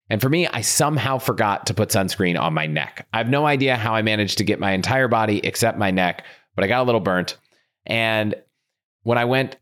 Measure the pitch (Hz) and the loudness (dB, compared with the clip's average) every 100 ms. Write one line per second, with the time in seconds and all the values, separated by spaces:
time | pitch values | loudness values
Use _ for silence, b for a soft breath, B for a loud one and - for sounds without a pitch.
0 | _ 110 131 165 170 - 110 - 147 151 | _ -2 2 2 0 -2 -2 0 0 0
1 | 139 131 - 110 107 98 - 107 - 104 | -2 -2 -2 0 0 0 -2 -2 0 0
2 | 95 - 90 85 85 78 78 76 69 - | 0 0 0 2 0 0 -2 -2 -4 -10
3 | - 113 117 139 151 143 135 123 117 110 | -8 -4 0 2 2 2 2 0 0 0
4 | 110 107 101 - 101 104 98 95 92 131 | 2 0 0 0 0 0 0 0 0 0
5 | 127 117 110 104 - - 113 - 101 92 | 2 2 2 0 -2 0 0 0 0 2
6 | 90 - B B B - 98 123 123 113 | 0 -2 B B B -4 0 2 2 2
7 | 92 90 87 - _ _ _ _ - 113 | 2 0 -2 -8 _ _ _ _ -6 -2
8 | 113 110 107 - - _ _ _ _ _ | 0 0 -2 -4 -10 _ _ _ _ _
9 | 113 120 120 131 131 - | -2 0 2 0 -2 -2